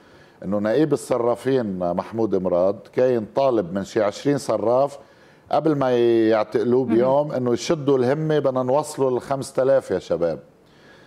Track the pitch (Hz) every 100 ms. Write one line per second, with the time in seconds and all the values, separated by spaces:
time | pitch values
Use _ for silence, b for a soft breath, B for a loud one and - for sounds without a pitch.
0 | B B B B 92 104 107 127 156 139
1 | - 127 120 117 131 131 110 92 87 90
2 | 92 110 110 95 92 87 95 110 - -
3 | 127 120 104 - 135 117 87 95 92 117
4 | 104 - 143 143 - 110 104 123 139 -
5 | B B B B - 147 156 143 131 120
6 | 120 113 110 110 107 123 120 123 123 113
7 | 127 139 147 127 123 117 - 165 139 135
8 | 120 151 156 151 135 131 127 139 147 -
9 | 135 123 - 139 123 - 131 135 - 92
10 | - 85 85 71 - _ B B B B